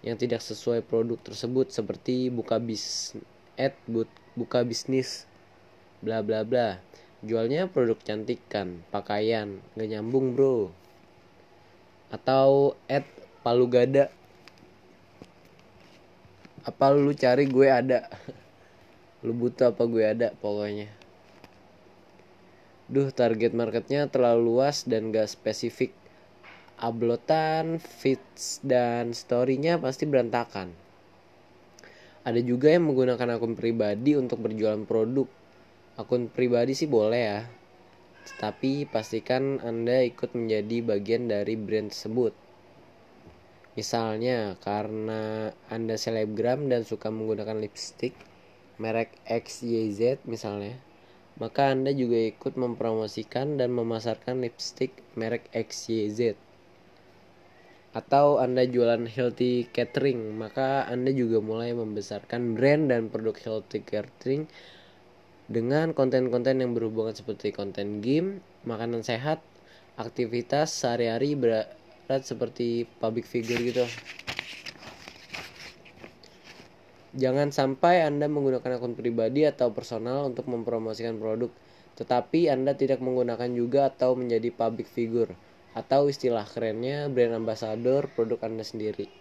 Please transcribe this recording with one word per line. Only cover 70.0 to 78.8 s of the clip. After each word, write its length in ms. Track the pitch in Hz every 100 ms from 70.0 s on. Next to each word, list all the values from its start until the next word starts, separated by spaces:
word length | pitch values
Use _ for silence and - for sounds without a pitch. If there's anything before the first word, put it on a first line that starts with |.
| 117 - 117 120 117 143 156
sehari-hari 640 | - 127 120 117 117 139 147
berat 880 | 120 110 107 - - - - 135
seperti 640 | 135 117 120 - 120 117 117 -
public 240 | 113 113 110
figure 320 | 127 117 120
gitu. 240 | 120 123 120 117 - - - - - - - - - - - - - - - - - - - - - - - - - - - - - - - 131
Jangan 320 | 127 131 147
sampai 480 | 143 135 135 170 180
Anda 320 | 156 147 147
menggunakan 480 | 147 139 127 127
akun 160 | 123